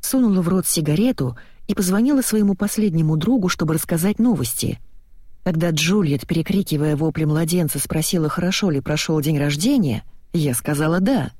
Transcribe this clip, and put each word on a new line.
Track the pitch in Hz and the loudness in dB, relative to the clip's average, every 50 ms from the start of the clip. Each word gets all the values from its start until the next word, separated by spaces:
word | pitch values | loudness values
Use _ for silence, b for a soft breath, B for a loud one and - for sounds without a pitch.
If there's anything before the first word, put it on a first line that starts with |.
сунула | - - - 269 254 220 196 185 175 | -6 -2 0 2 4 4 4 4 2
в | 165 | 2
рот | 185 190 170 | 2 0 0
сигарету | - - 175 156 147 147 160 214 254 247 - 143 127 120 B B B B B B | 0 -2 -2 0 2 2 2 2 2 2 0 -2 -4 -4 B B B B B B
и | - 202 | -6 -2
позвонила | - 196 180 185 202 226 269 294 269 247 | -2 0 0 2 2 2 4 2 2 0
своему | - - 220 208 202 196 | 0 0 2 2 2 2
последнему | - 208 202 - - 214 208 156 165 165 151 156 | 0 -2 -4 0 0 0 2 2 2 2 2 2
другу, | 156 151 220 254 262 185 180 | 0 2 2 2 2 2 0
чтобы | - - 170 156 160 | -2 -2 -2 0 0
рассказать | 160 - - 180 160 160 196 208 - | -2 -2 -2 -2 0 0 0 0 2
новости. | 220 247 226 139 127 117 - - - - - - - - - - - - - - - - - - - | 2 2 2 0 -2 -4 -4 -4 -4 -4 -6 -6 -10 -18 -20 -20 -20 -20 -20 -20 -20 -20 -20 -8 -4
Когда | 180 175 160 160 175 | -2 0 0 0 0
Джульет, | 160 151 147 165 190 214 196 151 139 135 - | 0 0 0 2 2 2 2 2 0 -2 -2
перекрикивая | - 170 160 160 - 202 196 196 - 156 147 147 156 151 | -2 -2 -2 0 0 0 -2 0 0 -2 0 0 0 0
вопли | 139 156 160 - 156 156 | 0 0 -2 0 0 0
младенца, | 151 151 156 165 160 165 185 170 147 - 143 | 0 2 0 0 0 2 0 0 0 -2 -4
спросила, | - - - 156 160 - - 180 156 151 | -6 -4 -2 -2 -2 0 0 0 0 0
хорошо | - - 175 180 190 - 208 190 | -2 -2 -2 -2 0 0 0 0
ли | 151 139 | 0 0
прошёл | 127 - 151 156 - - 165 156 | -2 -2 -4 -4 -2 0 0 0
день | 139 147 160 143 | 0 0 0 0
рождения, | 143 147 143 147 165 247 294 269 196 139 113 - - - - - - - - | 0 0 -2 0 0 2 2 2 2 2 0 -4 -6 -10 -20 -20 -20 -6 -2
я | 175 151 147 123 | 0 0 0 0
сказала | - - - 151 139 156 156 165 180 | -2 -2 -2 -2 0 0 0 2 2
«да». | 190 214 277 226 135 - - | 2 2 2 0 0 -4 -8